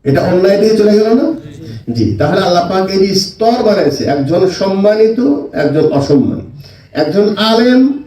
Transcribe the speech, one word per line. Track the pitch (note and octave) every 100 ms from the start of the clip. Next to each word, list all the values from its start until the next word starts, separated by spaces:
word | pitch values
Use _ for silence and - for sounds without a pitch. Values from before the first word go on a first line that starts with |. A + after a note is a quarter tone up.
এটা | C#3 C3+
অন্যায় | F3+ F3+ F#3+ G3+
দিয়ে | A3 A3
চলে | G#3
গেল | G#3 A3
না? | B3+ D#4+ - - - - - -
জি, | A#2 G#2+ -
তাহলে | D3 F#3+
আল্লাহ | F3+ F3 F3+
পাক | F#3+ F#3+
এই | G3 G3
যে | F#3
স্তর | - - A3+ A#3+
বানাইছে, | G#3+ G3 C#3+ -
একজন | - C#3+ C#3 F3 F#3
সম্মানিত, | F3 G3 G3 G3+ G#3+ A3 A3+ C4+ C#4+ -
একজন | - D3 D3+ D3+
অসম্মান, | C#3 C#3 C#3+ G#2+ - - - - - -
একজন | - D3+ F#3 G#3+ G3+
আলেম | A3 A3+ B3 B3+ C4+ C#4